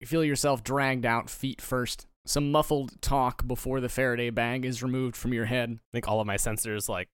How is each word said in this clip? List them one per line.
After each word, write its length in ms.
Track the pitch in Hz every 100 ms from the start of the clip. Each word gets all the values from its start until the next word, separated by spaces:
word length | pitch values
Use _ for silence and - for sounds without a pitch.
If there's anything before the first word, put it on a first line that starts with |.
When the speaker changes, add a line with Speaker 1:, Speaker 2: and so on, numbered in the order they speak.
Speaker 1:
You 60 | 113
feel 180 | 165
yourself 380 | 156 139 147 131
dragged 420 | 113 139 135 127 120
out 240 | 113 -
feet 300 | - 135 -
first. 460 | - 127 120 - - _ -
Some 240 | 147 143
muffled 500 | 151 147 147 131 -
talk 440 | - 139 123 - 127
before 340 | 123 131 131
the 80 | 123
Faraday 420 | 127 131 120 120
bag 340 | 117 117 127
is 180 | 127 120
removed 320 | 127 131 127 -
from 180 | 123
your 100 | 120
head. 260 | 110 123 117
Speaker 2:
I 220 | 113 _
think 160 | 120 107
all 120 | 107
of 60 | 104
my 100 | 98
sensors, 520 | 117 107 113 107 -
like, 200 | 92 92